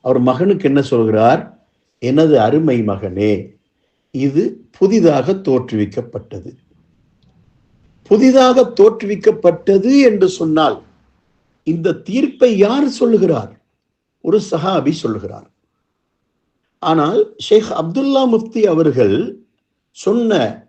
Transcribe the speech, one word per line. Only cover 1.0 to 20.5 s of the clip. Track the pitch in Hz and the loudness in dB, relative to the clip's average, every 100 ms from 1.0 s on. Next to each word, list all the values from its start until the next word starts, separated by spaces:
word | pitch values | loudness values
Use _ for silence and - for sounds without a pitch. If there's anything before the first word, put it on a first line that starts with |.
| 110 107 113 165 - _ _ _ _ _ | 0 2 2 2 -4 _ _ _ _ _
"எனது | 120 143 160 143 | -2 0 2 2
அருமை | 110 147 160 123 | 2 0 0 -2
மகனே, | 104 95 98 90 104 98 - _ _ _ _ _ _ | -2 -6 -8 -4 -2 -2 -6 _ _ _ _ _ _
இது | 135 139 143 - - _ | -6 -2 -2 -4 -6 _
புதிதாக | _ 190 220 170 143 131 | _ 0 2 2 2 -2
தோற்றுவிக்கப்பட்டது." | 196 156 127 123 110 101 - 120 - - 104 - - _ _ _ _ _ _ _ _ _ _ _ _ _ _ | -4 -2 -2 -2 -4 -4 -6 -10 -14 -14 -16 -18 -20 _ _ _ _ _ _ _ _ _ _ _ _ _ _
புதிதாக | _ 214 262 262 254 254 240 - | _ 2 4 6 4 4 2 4
தோற்றுவிக்கப்பட்டது | 202 - 202 208 214 220 175 165 - 196 214 277 | 2 2 -6 -2 0 2 0 0 0 0 2 4
என்று | 262 208 185 | 4 2 0
சொன்னால் | - 160 156 147 104 - _ _ _ _ _ _ _ | 0 -2 0 0 -2 -12 _ _ _ _ _ _ _
இந்த | - 170 170 | -6 -4 -4
தீர்ப்பை | 160 - 226 277 - 254 202 | -4 -6 -4 -4 0 2 4
யார் | 202 262 294 | 2 2 -2
சொல்லுகிறார்? | - 240 220 180 143 98 - _ _ _ _ _ _ | -2 0 2 2 -2 -6 -18 _ _ _ _ _ _
ஒரு | - 208 202 | -2 -2 -2
சஹாபி | 165 180 180 135 | -6 -4 -2 -2
சொல்லுகிறார். | 160 - 107 98 - - _ _ _ _ _ _ _ _ _ _ _ _ _ | -4 -6 -8 -10 -16 -20 _ _ _ _ _ _ _ _ _ _ _ _ _
ஆனால் | - 165 147 226 427 - - | -2 0 0 0 -2 -6 0
ஷேக் | 214 214 | 2 2
அப்துல்லா | - 165 202 277 269 262 | -4 -6 -4 -2 0 0
முஃப்தி | 226 226 233 208 | 0 -2 -2 0
அவர்கள் | 160 160 127 107 104 226 - _ _ _ _ _ | 2 0 2 0 0 -4 -10 _ _ _ _ _
சொன்ன | - - 226 233 190 113 | -8 -2 0 0 0 -2